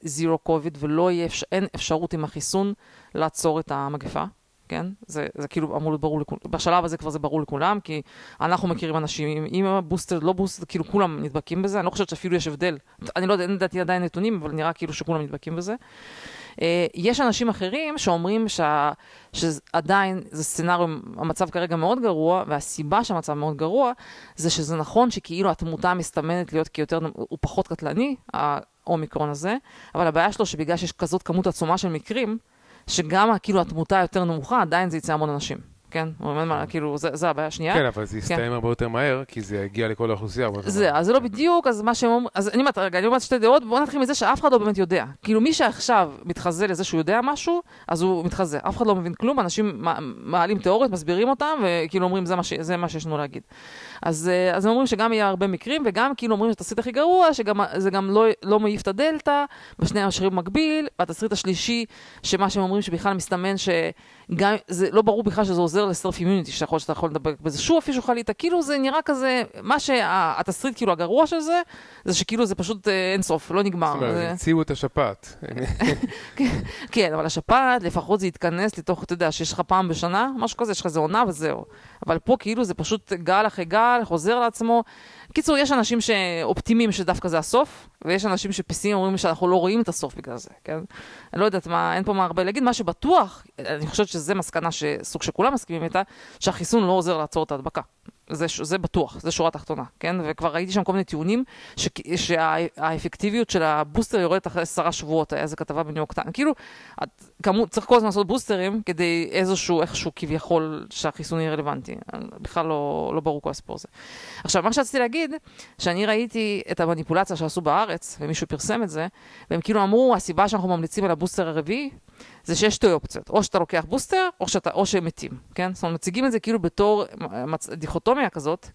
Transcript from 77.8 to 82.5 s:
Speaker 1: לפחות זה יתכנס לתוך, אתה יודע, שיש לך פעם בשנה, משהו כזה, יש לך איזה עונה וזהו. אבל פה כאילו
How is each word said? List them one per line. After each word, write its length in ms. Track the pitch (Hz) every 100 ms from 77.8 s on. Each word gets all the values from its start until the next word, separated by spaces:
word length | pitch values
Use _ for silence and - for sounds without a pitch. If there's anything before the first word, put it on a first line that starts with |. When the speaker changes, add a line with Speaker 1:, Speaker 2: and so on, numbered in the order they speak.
Speaker 1:
לפחות 380 | 175 170 151 202
זה 60 | 185
יתכנס 520 | - 175 170 208 170
לתוך, 240 | 170 180
אתה 100 | 185
יודע, 200 | 175 165
שיש 200 | - 160
לך 80 | -
פעם 280 | 165 185 185
בשנה, 420 | 151 170 190 262 262
משהו 200 | 226 -
כזה, 160 | 233
יש 80 | 190
לך 60 | 180
איזה 140 | 156
עונה 240 | 156 214 226
וזהו. 360 | 151 156 127 - - - - -
אבל 120 | 165
פה 180 | - 262
כאילו 260 | 208